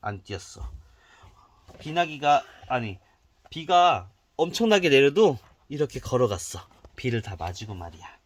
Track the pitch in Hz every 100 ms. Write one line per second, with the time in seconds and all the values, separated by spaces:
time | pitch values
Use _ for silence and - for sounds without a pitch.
0 | 107 101 - 95 - - - - _ _
1 | _ _ - _ _ _ _ - 151 160
2 | 170 151 147 147 - - - 127 113 95
3 | _ _ _ _ _ - 160 180 175 117
4 | 92 _ _ - 165 180 226 202 175 135
5 | 139 147 214 127 _ _ _ 143 147 -
6 | - 127 120 95 - 87 - _ - -
7 | 127 117 107 92 85 92 110 98 85 87
8 | - _